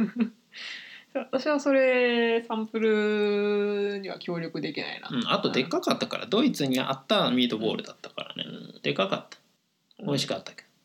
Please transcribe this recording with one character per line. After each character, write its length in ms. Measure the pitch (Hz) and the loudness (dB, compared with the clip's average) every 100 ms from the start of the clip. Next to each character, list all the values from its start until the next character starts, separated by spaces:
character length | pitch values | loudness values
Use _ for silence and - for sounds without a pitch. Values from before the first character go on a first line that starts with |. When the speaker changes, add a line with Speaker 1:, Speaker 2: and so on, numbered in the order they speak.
| 208 240 | -2 -2
Speaker 1:
ん。 100 | 214 - _ - - - - - - | -6 -6 _ -16 -14 -14 -16 -20 -10
<laughs> 0 | 269 240 | -8 -4
私 160 | 269 302 | -2 0
は 140 | 285 | 2
そ 140 | 285 | 4
れ、 680 | 269 262 254 247 240 233 226 | 6 6 6 4 4 4 2
サ 100 | 233 | 0
ン 140 | 220 220 | -4 -2
プ 100 | 226 | 2
ル 1200 | 220 214 214 214 208 202 208 208 202 202 202 202 | 4 4 4 2 2 2 2 2 2 0 -2 -4
に 100 | 190 | -6
は 100 | - | -8
協 220 | - 175 | -4 -4
力 220 | 165 - | -4 -4
で 100 | 151 | -4
き 80 | 147 | -4
な 160 | - - | -6 -8
い 40 | |
な。 80 | - | -6
Speaker 2:
う 60 | 127 | -2
ん。 40 | 110 | 0
あ 120 | 196 | 0
と、 100 | 147 | 2
で 100 | 160 | 0
っ 80 | - | 0
か 140 | 339 | 0
か 100 | - - | 0 -2
っ 20 | |
た 80 | - | -2
か 100 | - | -6
ら、 80 | |
Speaker 1:
う 20 | - | -2
ん。 20 | |
Speaker 2:
ド 120 | 208 | 2
イ 80 | 285 | 2
ツ 120 | - | 2
に 160 | 139 127 | 0 0
あ 100 | 127 | -2
っ 140 | 139 - | -2 0
た 240 | 208 139 | 2 2
ミ 140 | 123 | 2
ー 40 | 120 | 2
ト 80 | 110 | 2
ボ 120 | 110 | -2
ー 60 | 98 | -2
ル 60 | |
だ 100 | - | -6
っ 40 | - | -14
た 80 | - | -16
か 240 | - - | -14 -12
ら 0 | |
ね。 100 | - - | -10 -12
Speaker 1:
う 300 | - - - | -12 -14 -6
ん。 20 | |
Speaker 2:
で 140 | 143 | -2
か 140 | 143 139 | 0 0
か 80 | - | -2
っ 100 | - | -6
た。 80 | - | -20
Speaker 1:
う 680 | _ _ _ _ _ - | _ _ _ _ _ -10
ん。 20 | - | -2
Speaker 2:
美 80 | |
味 80 | 139 | -2
し 20 | - | -2
か 120 | 98 | -4
っ 40 | |
た 100 | - | -8
け 100 | - | -18
ど。 60 | - _ | -20 _